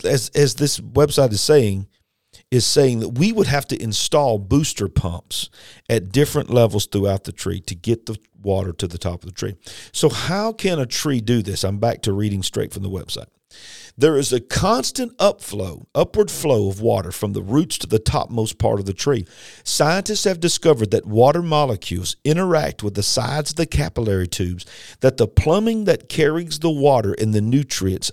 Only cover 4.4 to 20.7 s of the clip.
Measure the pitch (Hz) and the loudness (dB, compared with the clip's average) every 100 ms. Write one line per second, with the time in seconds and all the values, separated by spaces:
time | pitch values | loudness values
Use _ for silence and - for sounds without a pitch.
4.4 | 95 92 80 - 98 - 90 85 - - | 0 0 0 -2 -4 -2 -2 -4 -8 -10
5.4 | - - - - - 113 95 120 147 147 | -10 -12 -20 -12 -2 -2 0 2 2 0
6.4 | - 120 113 101 - 104 98 98 - - | 0 4 4 2 -2 0 0 0 -4 -10
7.4 | 90 90 - 87 107 113 - 107 _ _ | -6 -6 -8 -6 -2 -2 -4 -12 _ _
8.4 | 98 95 92 82 90 85 90 87 - - | -2 -2 -2 -6 -6 -6 -8 -8 -12 -10
9.4 | 101 - - - - - 156 - - 190 | -10 -10 -16 -20 -12 0 0 0 -2 -2
10.4 | 220 220 196 165 120 - 151 127 110 120 | -2 -2 -2 -2 -2 -4 -2 -2 0 0
11.4 | 101 95 95 101 117 - 107 98 104 98 | 0 -4 -4 -2 -2 -2 -4 -2 -2 -2
12.4 | - - - - 98 92 - - - _ | -4 -4 -6 -6 -8 -8 -10 -12 -14 _
13.4 | _ - - - - - 156 139 139 123 | _ -20 -20 -20 -20 0 2 4 0 -2
14.4 | - - 190 247 247 - 240 - 196 - | -2 -2 0 0 -2 -6 -6 0 0 0
15.4 | - 101 95 78 - - 180 214 202 - | -6 -10 -8 -10 -6 -2 0 2 0 0
16.4 | 156 117 98 98 117 98 85 - 107 98 | 0 2 0 -2 0 0 -2 -6 -6 -6
17.4 | 92 139 156 - - 110 - 147 - 113 | -2 0 0 -4 -2 -2 0 -2 -2 -4
18.4 | 110 - 110 104 98 95 143 120 87 - | -4 -2 0 0 -4 -4 -2 -2 -4 -14
19.4 | - - - - 151 185 202 208 196 180 | -20 -14 -4 0 2 2 -2 -2 0 0
20.4 | 165 - - | 0 2 4